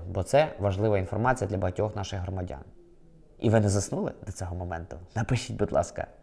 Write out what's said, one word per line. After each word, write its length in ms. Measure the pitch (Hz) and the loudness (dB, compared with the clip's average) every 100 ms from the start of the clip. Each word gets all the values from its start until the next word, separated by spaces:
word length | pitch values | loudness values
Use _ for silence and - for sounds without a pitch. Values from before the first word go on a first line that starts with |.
| 87 | -4
бо 140 | 92 | -4
це 240 | 90 135 156 - | 2 4 4 0
важлива 380 | 101 92 110 101 | -2 2 2 2
інформація 520 | 92 101 120 131 95 | 2 0 2 2 0
для 80 | 98 | 0
багатьох 380 | 95 90 104 104 | 0 0 -2 -2
наших 240 | 95 98 | -6 -6
громадян. 440 | 90 95 92 69 - - - - - - - - | -6 -6 -6 -8 -14 -20 -20 -20 -20 -20 -20 -2
І 100 | 117 | 4
ви 100 | 113 | 6
не 100 | 104 | 6
заснули 420 | 98 95 156 202 - - | 4 0 -2 -4 -6 -10
до 60 | |
цього 240 | 92 90 90 | -8 -6 -6
моменту? 420 | 90 85 85 - 87 - | -6 -8 -8 -14 -8 -4
Напишіть, 420 | 117 123 - 107 | 0 0 -2 -2
будь 140 | 101 | 0
ласка 360 | 69 82 - - - | 2 0 -4 -10 -12